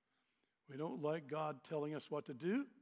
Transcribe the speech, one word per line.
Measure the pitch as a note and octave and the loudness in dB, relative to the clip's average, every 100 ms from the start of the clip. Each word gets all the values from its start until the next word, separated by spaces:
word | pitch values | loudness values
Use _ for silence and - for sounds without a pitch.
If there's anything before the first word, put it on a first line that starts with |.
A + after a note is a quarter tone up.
| _ _ _ _ _ _ - | _ _ _ _ _ _ -8
We | C3+ | -4
don't | E3 - | -2 0
like | D3 E3 C3+ | 2 2 0
God | D3+ D#3 C3+ | 0 0 -2
telling | - D#3 D3 | -2 0 0
us | D3+ - | -2 -2
what | D3 - | -4 -2
to | |
do, | B2 E3+ B3 C#4 - | -2 2 2 2 -8